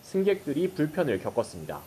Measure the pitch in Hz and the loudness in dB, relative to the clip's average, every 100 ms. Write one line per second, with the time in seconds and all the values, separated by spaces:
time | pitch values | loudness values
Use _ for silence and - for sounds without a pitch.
0 | - 190 190 190 - 139 180 185 151 165 | -2 2 4 2 0 0 0 2 0 2
1 | 156 95 107 107 110 87 76 73 | 0 0 0 -2 -2 -8 -8 -10